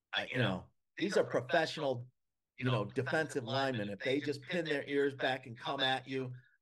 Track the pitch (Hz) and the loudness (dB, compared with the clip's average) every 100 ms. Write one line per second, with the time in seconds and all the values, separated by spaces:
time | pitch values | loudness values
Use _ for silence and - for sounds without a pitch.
0 | _ 104 - 127 107 90 - _ _ - | _ -4 -2 0 2 0 -6 _ _ -4
1 | 185 196 - 139 123 170 156 - 143 123 | 2 4 4 0 2 2 2 0 -2 -2
2 | 123 _ _ _ _ - 127 120 104 - | -6 _ _ _ _ -4 0 2 0 -2
3 | 127 160 156 143 117 135 135 120 104 101 | 0 0 0 -2 -2 0 2 0 -4 -4
4 | 131 135 147 127 - 175 156 143 - 143 | 0 0 0 -4 -2 -2 0 -2 0 2
5 | 143 127 135 131 117 117 165 139 131 131 | 2 2 0 0 -4 -8 -6 0 0 0
6 | 127 135 127 - - _ | -2 -4 -4 -8 -16 _